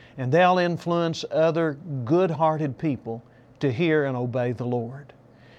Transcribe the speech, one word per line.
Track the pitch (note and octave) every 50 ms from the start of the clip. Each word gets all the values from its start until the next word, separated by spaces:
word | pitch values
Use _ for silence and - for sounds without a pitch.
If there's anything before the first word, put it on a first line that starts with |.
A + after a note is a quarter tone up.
| - - - -
and | B2+ B2
they'll | C#3 E3+ F3+ F3+ F#3 F#3
influence | F3 F3 E3+ - - E3+ E3+ E3+ E3+ E3 D#3+ - - -
other | - D3+ D#3+ E3 D#3 E3+ E3 D#3 C#3 C#3 - E3+ C#3+ C3 A#2+
good-hearted | A2 D#3+ F3+ F#3+ F3+ D#3+ C#3 D#3+ D#3+ D#3 D3+ D#3+ C#3+ B2 -
people | - D#3+ C3 A2 - A2+ A2+ A#2 - - - - - - - -
to | - C#3
hear | A#2 A#2 F3 D#3+ D#3 D#3 C#3+
and | C#3 C3
obey | B2 B2 B2 A#2 B2+ B2 B2
the | B2 - C3 A#2+
Lord. | B2 A#2+ A2+ A#2 C3+ - - - - - - - - - - - -